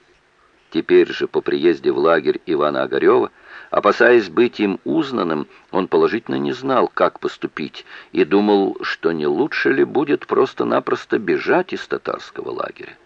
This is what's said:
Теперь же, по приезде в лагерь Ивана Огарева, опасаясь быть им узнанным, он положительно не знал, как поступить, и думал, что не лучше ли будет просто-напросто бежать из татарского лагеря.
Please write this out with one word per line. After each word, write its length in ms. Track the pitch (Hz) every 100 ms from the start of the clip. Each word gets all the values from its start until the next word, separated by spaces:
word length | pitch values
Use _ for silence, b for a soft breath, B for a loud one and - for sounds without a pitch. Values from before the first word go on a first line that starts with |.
| _ _ _ _ _ _ _
Теперь 420 | 80 - 90 82
же, 140 | - 69
по 140 | 76
приезде 500 | 73 71 85 71 71
в 80 | 65
лагерь 420 | 80 82 73 71 -
Ивана 340 | 73 76 67
Огарева, 480 | 67 65 82 123 110 B B B B
опасаясь 580 | - 101 98 120 120 95
быть 320 | 85 120 -
им 200 | 104 87 127
узнанным, 600 | 156 139 117 85 76 69 b b
он 180 | 92 90
положительно 500 | 82 80 110 - 135
не 140 | 71
знал, 360 | - 135 135 92
как 280 | - 87 -
поступить, 680 | - - - - 73 - - B B
и 140 | - 73
думал, 540 | 98 104 101 95 -
что 300 | - - 82
не 160 | 82 73
лучше 440 | 78 151 - -
ли 120 | 139
будет 420 | 135 127 147 - -
просто-напросто 960 | 123 131 - 117 120 - 123 - 120
бежать 540 | 98 - - 160 180
из 120 | - -
татарского 640 | - - - - - 62
лагеря. 480 | - - - - -